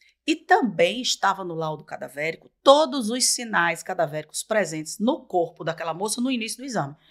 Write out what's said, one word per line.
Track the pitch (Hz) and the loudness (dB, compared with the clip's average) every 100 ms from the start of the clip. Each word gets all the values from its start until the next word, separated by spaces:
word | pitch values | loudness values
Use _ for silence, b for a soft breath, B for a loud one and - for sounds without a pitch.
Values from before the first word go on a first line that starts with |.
| b _ - | b _ -2
E | 311 | -2
também | - 370 254 165 175 220 | 4 4 4 4 2 2
estava | 247 - 196 190 | -2 0 0 0
no | 185 | -4
laudo | 160 156 151 | -4 -4 -6
cadavérico | - 151 156 143 156 156 - _ | -10 -12 -10 -6 -6 -6 -12 _
todos | - 285 311 277 214 | 6 6 6 0 -2
os | 247 240 | 0 0
sinais | - 233 196 170 170 | 0 -2 0 0 0
cadavéricos | - 180 156 151 151 - | -4 -2 -2 -4 -10 -10
presentes | - 214 170 156 156 - | -2 0 0 -4 -8 -2
no | 220 311 - | -2 -2 -2
corpo | 180 165 - | -2 -2 -4
daquela | 160 160 165 | -8 -6 -6
moça | 160 208 220 | -4 -4 -2
no | 247 | -2
início | 254 220 220 | -2 -6 -10
do | 269 | -6
exame. | 208 139 147 b | -4 -4 -8 b